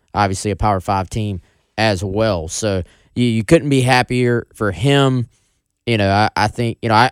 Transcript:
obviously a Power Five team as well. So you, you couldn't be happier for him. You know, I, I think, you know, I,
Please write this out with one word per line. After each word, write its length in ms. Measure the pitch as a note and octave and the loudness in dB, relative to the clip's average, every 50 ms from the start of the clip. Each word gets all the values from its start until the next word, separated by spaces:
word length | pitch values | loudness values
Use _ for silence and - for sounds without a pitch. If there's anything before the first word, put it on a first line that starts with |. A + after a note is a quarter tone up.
| _ _ - | _ _ -2
obviously 380 | G2+ G#2 G2 F#2+ - - G#2+ | 0 0 0 -2 -2 -4 -4
a 60 | G2 | -2
Power 240 | - A2 G#2+ G2+ F#2+ | 0 0 0 0 0
Five 280 | - - G2+ F#2+ F#2+ - | -2 -2 -4 -4 -4 -4
team 320 | - A#2 G#2+ G#2 G2 F2+ - _ _ _ _ _ _ - | -6 -6 -6 -6 -6 -8 -12 _ _ _ _ _ _ -2
as 240 | A2 A2 G#2 F2 G2+ | 0 0 0 -2 -4
well. 460 | G2 F#2+ G#2 A2+ A2 G2 E2+ D#2 D#2+ | -4 -2 -2 0 0 -2 -2 -4 -8
So 340 | - - - G#2+ G2 F#2 F2+ - _ _ _ _ _ | -8 -4 -4 -2 -2 -4 -4 -8 _ _ _ _ _
you, 100 | B2 B2 | -2 0
you 200 | A#2+ A2+ A2+ G#2+ | 0 0 -2 2
couldn't 260 | - D#3+ E3+ - D3 | 2 2 2 4 2
be 120 | C#3 C3 B2 | 0 2 2
happier 640 | B2 C3 B2+ B2 - B2 B2 B2 A#2+ A#2+ A#2+ - - _ | 2 2 2 2 0 0 0 0 0 0 -2 -4 -6 _
for 200 | - A2 G2+ F2+ | -4 -4 -4 -2
him. 560 | E2+ A2 C#3 C#3+ C#3 C#3 C3+ C3 B2+ A#2 - _ _ _ _ _ _ _ _ _ _ _ | 0 0 2 4 4 4 2 2 0 -2 -6 _ _ _ _ _ _ _ _ _ _ _
You 100 | - A#2 | -2 0
know, 140 | G#2+ G2+ G2 | 0 2 2
I, 200 | G2 G2+ G#2+ - - | 2 2 0 0 0
I 120 | - G#2 G#2+ | 0 -2 -2
think, 300 | - - A#2+ A#2 - - - | -2 -4 -4 -4 -4 -4 -2
you 60 | A2+ | 2
know, 60 | G#2+ | 2
I, 160 | G#2+ B2 C3 | 4 4 2